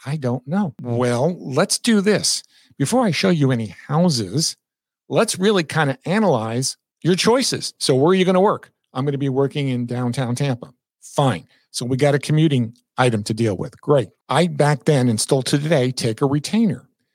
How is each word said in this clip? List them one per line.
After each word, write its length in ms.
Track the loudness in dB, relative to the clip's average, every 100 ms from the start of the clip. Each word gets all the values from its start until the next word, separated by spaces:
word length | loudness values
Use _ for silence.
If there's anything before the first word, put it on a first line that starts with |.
| -8
"I 120 | -4
don't 300 | -4 -4 -4
know." 280 | -4 -4 -6
"Well, 520 | -6 -2 0 0 -2 -4
let's 400 | -4 0 0 0
do 200 | 2 2
this. 440 | 2 0 0 -6 -8 _ _ -4
Before 260 | -2 0
I 60 | 0
show 180 | 0 0
you 220 | 2 2
any 160 | 0 -4 -10 -4
houses, 680 | 0 2 0 -2 -4 -4 -6 _ _ _ _ -4
let's 300 | 0 0 0
really 240 | 0 2
kind 260 | 0 0 0
of 80 | -2 -2
analyze 720 | 0 2 0 0 -4 -4 -8 _ _
your 140 | -2 0
choices. 580 | 2 2 0 -4 -8 -6
So 160 | 0 2
where 160 | 4
are 40 | 4
you 100 | 4
gonna 140 | 4
work?" 320 | 2 0 -6 _ _
"I'm 120 | -6 -4
gonna 120 | -2
be 120 | -2
working 400 | 0 0 -2 -2
in 160 | -2 -4
downtown 500 | -4 -4 -2 -4 -2
Tampa." 380 | -2 -4 -8 _ _ _
"Fine. 480 | -8 0 0 0 -6 _ _
So 140 | -8 -4
we 100 | 0
got 200 | 2 0
a 40 |
commuting 560 | 0 2 4 2 -2 -6 _ 0
item 260 | 2 2
to 100 | -2
deal 220 | -2 -2 -2
with." 240 | -6 -6
Great. 300 | 0 0 0 _ -2
I, 200 | 0 0
back 360 | 0 0 0
then 240 | 2 2 2
and 140 | 0
still 220 | 0 -2
to 140 | 0 -2
today, 340 | 0 0 0
take 300 | -2 -4 -2
a 40 | 0
retainer. 640 | -2 -2 0 0 -2 -10 _ _